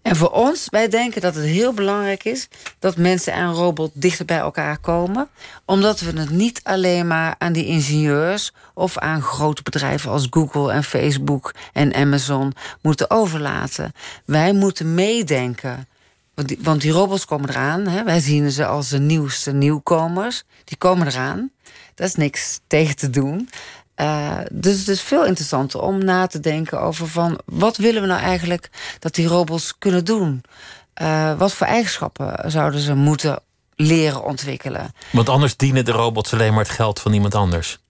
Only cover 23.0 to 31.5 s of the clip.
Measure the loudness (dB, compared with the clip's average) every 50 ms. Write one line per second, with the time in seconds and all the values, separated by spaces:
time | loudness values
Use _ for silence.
23 | -4 -2 0 0 0 0 -2 -4 -8 -8 -12 -20 -20 -20 -20 -20 _ _ _ -4
24 | -2 -2 -2 -2 -4 -4 -6 -6 -8 -8 -8 0 2 2 2 2 0 -2 -2 -2
25 | 0 0 2 2 4 2 2 0 -2 -2 -2 -2 -2 -2 -4 -4 -4 -2 -2 0
26 | 0 2 2 2 0 -2 -4 -4 -2 -2 -2 -2 -4 -4 -4 -4 -2 -4 -4 -4
27 | -6 -4 -2 0 0 0 -2 -4 -8 -6 -2 2 2 2 2 2 2 2 2 2
28 | 0 0 0 0 0 -2 -2 -2 0 -2 -4 -4 -4 -14 -16 -14 -12 -12 -12 -8
29 | -8 -4 0 0 2 4 4 2 2 2 -2 -6 -6 -8 -10 _ 0 2 2 2
30 | 2 2 0 2 2 0 -2 -4 -8 _ -20 -20 -20 -20 -20 -20 _ _ _ -4
31 | -2 0 0 2 0 0 2 2 0 0